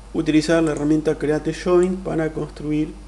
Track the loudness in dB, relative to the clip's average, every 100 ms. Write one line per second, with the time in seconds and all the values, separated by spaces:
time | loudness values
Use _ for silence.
0 | -8 -4 2 2 4 2 2 0 2 2
1 | 2 0 0 0 -2 -4 2 4 4 0
2 | -4 -2 -2 -4 -8 -8 -4 -2 -2 -6